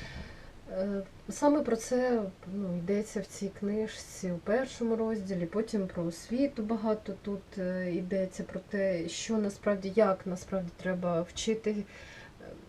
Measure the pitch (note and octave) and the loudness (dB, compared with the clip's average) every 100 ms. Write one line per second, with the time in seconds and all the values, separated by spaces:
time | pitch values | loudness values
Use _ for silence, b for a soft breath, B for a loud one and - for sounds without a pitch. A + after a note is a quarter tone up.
0 | B B B B B - - F#3 G3+ G3 | B B B B B -16 -6 -2 0 -2
1 | F#3+ - - - D4 D4 A#3+ A3+ - B3 | -4 -10 -10 4 6 6 6 2 2 2
2 | B3+ A#3+ G3 F#3 F3+ G3 F#3+ F3 E3+ G3+ | 4 4 2 -4 -8 -4 -2 0 2 2
3 | G#3+ G#3 F#3+ - G3 - G3+ G#3 A3 - | 0 -4 -4 -4 -4 -2 0 0 0 -4
4 | - - F#3 F3 G3+ A#3 B3+ - A#3 A3 | -12 -6 -2 -2 2 2 2 0 2 2
5 | A3 A3 F#3+ F#3 E3+ G3+ A3+ G#3+ F#3 - | 2 0 -2 -2 0 0 0 0 0 0
6 | E3+ E3 - A#3+ C#4 A#3 G#3 A3+ A3 G#3+ | -2 -2 -2 2 2 2 -2 0 2 0
7 | - F#3+ G3+ G3 - G3 F3+ F#3 F3+ F3 | -2 -8 -4 -6 -6 -4 -2 0 0 0
8 | F3+ G3 F#3 - F#3 F#3 - G3+ G3 F3 | 0 0 0 -2 -6 -8 -4 0 2 2
9 | E3+ - - A3 G3+ - G#3 G3+ G3 F#3 | -2 -4 0 2 2 0 0 0 2 6
10 | G3+ F#3+ F#3+ F3+ - G3 F3 - F#3 F#3 | 6 6 0 -4 -2 -2 -2 -4 -2 0
11 | F3 E3 F3 - - A3 G#3+ G#3 G3+ B | 2 2 0 -2 0 0 0 0 -2 B
12 | B B B - - - | B B B -16 -16 -16